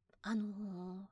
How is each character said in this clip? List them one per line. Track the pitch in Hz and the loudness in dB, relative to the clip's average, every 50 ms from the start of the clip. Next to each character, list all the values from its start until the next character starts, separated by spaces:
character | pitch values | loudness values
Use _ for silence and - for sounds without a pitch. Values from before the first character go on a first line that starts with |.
| _ _ - _ - | _ _ -20 _ 0
あ | 196 226 | 2 4
の | 220 208 | 4 4
ー、 | 208 202 202 208 202 190 175 180 185 185 190 196 196 | 2 0 -2 -2 -2 -2 -2 -2 -4 -4 -6 -8 -10